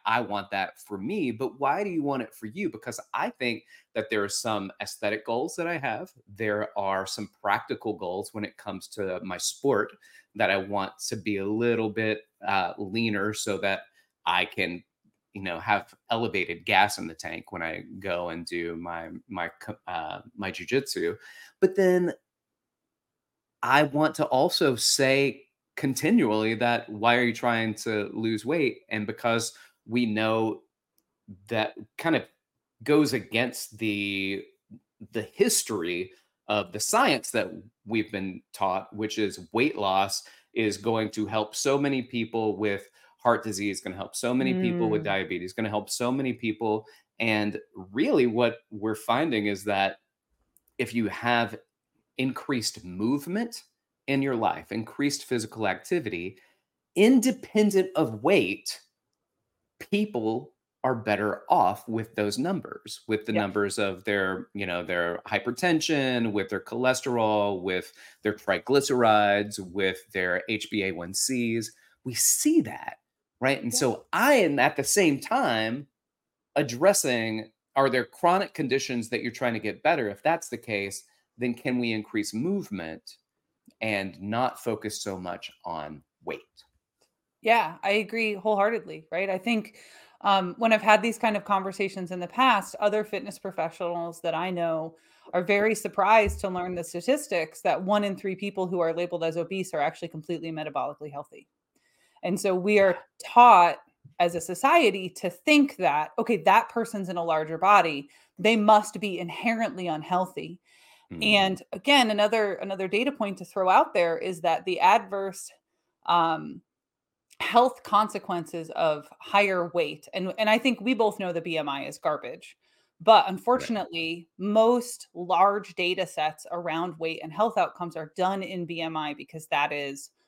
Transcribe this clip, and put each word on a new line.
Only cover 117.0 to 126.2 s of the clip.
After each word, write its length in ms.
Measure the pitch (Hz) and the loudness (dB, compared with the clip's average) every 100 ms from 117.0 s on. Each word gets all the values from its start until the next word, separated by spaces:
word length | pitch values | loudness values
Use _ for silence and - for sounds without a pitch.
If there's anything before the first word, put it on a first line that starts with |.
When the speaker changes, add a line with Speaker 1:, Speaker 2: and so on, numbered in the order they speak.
| _ _ _ - | _ _ _ -8
Speaker 2:
health 420 | - 233 254 - | 2 4 4 2
consequences 840 | - 208 214 196 - 175 156 170 160 | 0 0 2 -4 -6 -6 -6 -8 -8
of 360 | - 160 151 147 - | -2 0 0 -6 -18
higher 500 | - 202 202 185 170 | 0 2 2 2 0
weight, 340 | 170 147 151 - | -2 -2 -4 -10
and, 200 | 190 185 180 | -8 -6 -2
and 120 | 214 | 2
I 80 | 233 | 2
think 220 | 262 233 | 2 0
we 120 | 214 | 0
both 260 | 240 214 208 | 0 0 0
know 140 | 185 | -4
the 80 | 170 | -6
B 160 | 175 160 | -4 -4
M 100 | 147 | -4
I 160 | 139 139 | -6 -8
is 120 | - | -6
garbage, 600 | 165 147 120 170 - - _ _ _ _ | -2 -2 -6 -14 -18 -20 _ _ _ _
but 240 | 170 214 190 | 6 8 6
Speaker 1:
Right. 60 | |
Speaker 2:
unfortunately, 960 | 190 - 254 - 214 180 165 160 170 170 - | 0 0 0 0 -4 -4 -6 -6 -6 -12 -6
most 720 | 196 214 226 247 240 - - | 0 4 6 4 0 -10 -14
large 640 | 170 175 175 196 208 190 175 | -10 0 4 4 4 -4 -4
data 320 | 175 185 175 | -2 -2 -4
sets 400 | - | -2